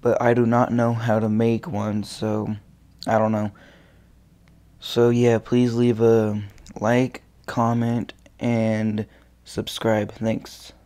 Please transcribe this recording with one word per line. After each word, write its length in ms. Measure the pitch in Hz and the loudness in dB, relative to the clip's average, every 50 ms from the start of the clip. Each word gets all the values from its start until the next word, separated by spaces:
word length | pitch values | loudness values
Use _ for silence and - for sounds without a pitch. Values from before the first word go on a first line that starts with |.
But 200 | - 120 110 - | 2 2 0 2
I 120 | 120 120 120 | 2 2 2
do 120 | 120 120 | 4 2
not 280 | 113 117 120 123 - 113 | 2 4 2 2 2 0
know 200 | 120 117 117 117 | 0 0 0 0
how 260 | 113 117 120 107 110 | -2 -2 0 0 0
to 100 | 110 110 | 0 0
make 380 | 107 110 113 117 117 113 - 180 | 0 0 2 0 0 -2 -4 -6
one, 360 | 139 101 104 107 104 107 101 | -8 -6 -6 -4 -4 -6 -6
so 520 | - - - - 110 107 107 107 110 110 104 - - - _ _ _ _ _ - - | -8 -10 -8 -6 -4 -4 -4 -4 -4 -6 -8 -10 -20 -20 _ _ _ _ _ -4 -2
I 100 | 110 110 | 0 2
don't 140 | 107 107 | 2 2
know. 200 | 110 107 104 104 101 - - - - - - - _ - _ _ - _ _ _ _ _ _ - - - _ _ _ - | 0 -2 -2 -4 -8 -12 -20 -20 -20 -20 -20 -20 _ -20 _ _ -20 _ _ _ _ _ _ -20 -20 -20 _ _ _ -18
So 320 | - - - 120 120 120 | -14 -6 0 2 4 4
yeah, 260 | 120 120 120 120 117 110 | 4 4 4 4 2 2
please 380 | - - - 123 123 123 117 | 0 0 2 2 2 2 2
leave 260 | 117 120 120 120 107 | 2 2 2 2 4
a 400 | 117 113 113 113 110 107 104 104 104 101 - - - - - - | 4 4 4 4 4 0 -2 -4 -6 -10 -16 -20 -20 -20 -12 -4
like, 420 | 104 107 120 123 131 123 - - _ _ _ _ _ | -2 0 2 2 2 0 -4 -12 _ _ _ _ _
comment, 680 | - - - 117 117 120 117 117 117 117 120 104 - - _ _ - _ _ | -8 -4 -2 0 0 0 0 0 -2 -2 -4 -4 -8 -12 _ _ -20 _ _
and 680 | - 120 120 113 113 110 110 107 110 110 104 104 107 - _ - - _ _ _ _ | -4 -2 0 0 0 0 0 0 -2 -2 -2 -4 -6 -8 _ -20 -20 _ _ _ _
subscribe. 680 | - - - - - - - - 113 110 107 104 - | -12 -8 -8 -8 -8 -8 -4 -2 0 0 0 0 -4
Thanks. 600 | - - 110 110 110 - - - - - - - - _ _ | -8 -6 -4 -4 -4 -4 -6 -12 -20 -20 -20 -20 -20 _ _